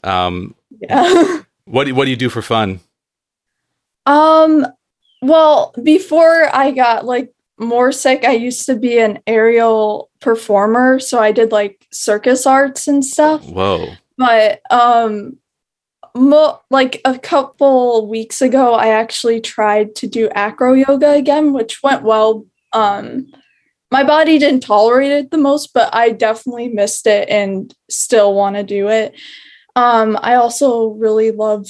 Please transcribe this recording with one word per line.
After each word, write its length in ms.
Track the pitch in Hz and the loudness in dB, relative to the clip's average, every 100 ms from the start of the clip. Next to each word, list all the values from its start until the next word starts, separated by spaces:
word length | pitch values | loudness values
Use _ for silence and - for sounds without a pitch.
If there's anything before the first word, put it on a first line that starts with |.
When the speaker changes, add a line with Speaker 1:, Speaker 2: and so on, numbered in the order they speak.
Speaker 1:
Um, 500 | 95 92 90 90 92 - _ - | -6 -4 -4 -6 -12 -18 _ -18
Speaker 2:
Yeah. 600 | - - 349 359 359 320 - | -4 0 2 2 0 -4 -12
<laughs> 100 | _ | _
Speaker 1:
what 200 | - 127 | -6 -4
do, 100 | 143 | -2
what 100 | 127 | -2
do 60 | 139 | -2
you 60 | 123 | -2
do 120 | 127 | -4
for 140 | 117 | -6
fun? 380 | - 113 101 95 _ _ _ _ _ _ _ _ _ _ _ _ 269 | -4 -2 -2 -6 _ _ _ _ _ _ _ _ _ _ _ _ 0
Speaker 2:
Um, 600 | 294 320 320 320 311 254 - _ _ _ _ | 2 4 4 4 2 0 -6 _ _ _ _
well, 520 | 262 320 311 311 - - | 2 4 4 2 0 -2
before 720 | 269 311 - 311 330 330 302 | 0 0 2 2 4 4 2
I 160 | 262 277 | 0 0
got, 340 | 262 240 226 | 0 0 0
like, 280 | - 247 254 _ _ - | -4 -6 -8 _ _ -12
more 340 | 226 240 254 | -4 0 0
sick, 320 | 285 269 262 | 0 0 0
I 80 | 226 | 0
used 340 | 226 240 247 - | 0 -2 -6 -6
to 100 | 226 | -4
be 220 | 240 233 | 0 2
an 220 | 220 196 - | 0 -2 -2
aerial 840 | 220 226 233 226 220 214 208 - _ | 0 2 2 2 0 -2 -6 -12 _
performer, 800 | 254 226 - 202 208 233 254 262 | -4 -2 0 0 2 2 2 0
so 180 | 262 240 | -2 0
I 140 | 214 | 0
did, 200 | 220 226 | 2 0
like, 340 | 214 202 - _ | 0 -4 -8 _
circus 540 | - - 208 247 262 269 | -8 -4 -2 0 0 2
arts 420 | 269 277 269 - | 2 0 -4 -2
and 160 | 285 | -2
stuff. 400 | 269 - 302 311 - | -2 0 0 0 -6
Speaker 1:
Whoa. 480 | 92 98 85 82 - _ - | -4 -2 -2 -6 -14 _ -4
Speaker 2:
But, 420 | 254 226 214 - - | 2 2 2 -2 -2
um, 680 | 240 240 233 226 208 208 262 _ _ _ _ _ _ - | 2 4 2 0 -6 -12 -18 _ _ _ _ _ _ -10
mo-, 460 | 247 269 302 302 - - | 0 2 4 2 -2 -2
like, 300 | 262 262 - | 0 0 -2
a 140 | 269 254 | -4 -4
couple 880 | - 311 262 - 277 254 247 233 208 | -2 -2 -2 0 2 2 2 0 -2
weeks 360 | 220 226 - | -6 -8 -2
ago, 320 | 254 262 247 | 0 2 2
I 140 | 220 220 | 2 2
actually 520 | 220 226 - 233 226 | 0 -2 -4 -2 -2
tried 540 | 226 - 214 208 214 - | -4 -4 0 0 -2 -6
to 100 | 226 | -8
do 220 | 226 220 | -4 -2
acro 420 | 202 208 - 254 | -2 -4 -2 2
yoga 400 | 262 269 277 294 | 2 2 2 2
again, 400 | 294 277 294 302 | 2 2 0 0
which 300 | 269 226 - | 0 -4 -4
went 200 | 277 - | -2 -2
well. 420 | 214 214 220 214 - _ _ | 0 2 2 -2 -8 _ _
Um, 540 | 220 208 202 226 254 262 _ _ _ _ _ - | -2 -2 -2 -8 -12 -12 _ _ _ _ _ -4
my 120 | 262 | 0
body 340 | 269 302 320 302 | 2 2 4 2
didn't 220 | 285 254 | 2 0
tolerate 520 | - 208 220 247 277 | 0 2 4 2 0
it 180 | 285 269 | -2 -2
the 80 | 320 | -2
most, 340 | 277 285 - | 0 0 -2
but 220 | 254 - | -2 0
I 160 | 226 233 | 0 0
definitely 580 | 208 220 226 262 240 247 | 0 -2 -4 -8 -10 -6
missed 380 | 214 202 - 220 | -4 -4 -2 0
it 220 | 208 - | 0 0
and 440 | 208 196 190 220 _ - | -2 -2 -6 -10 _ -12
still 460 | - - 226 202 | -8 0 2 2
wanna 300 | 196 196 202 | 2 -2 -4
do 240 | 196 202 202 | -6 -4 -2
it. 260 | 220 214 - - - - _ _ 247 | -2 -4 -10 -20 -20 -20 _ _ 0
Um, 400 | 240 233 220 214 | 2 2 0 -2
I 120 | 233 | 0
also 540 | 247 233 - 277 233 226 | 2 2 0 0 0 -4
really 400 | 214 220 220 220 | -2 -2 0 0
love 340 | 208 214 214 | -2 -4 -4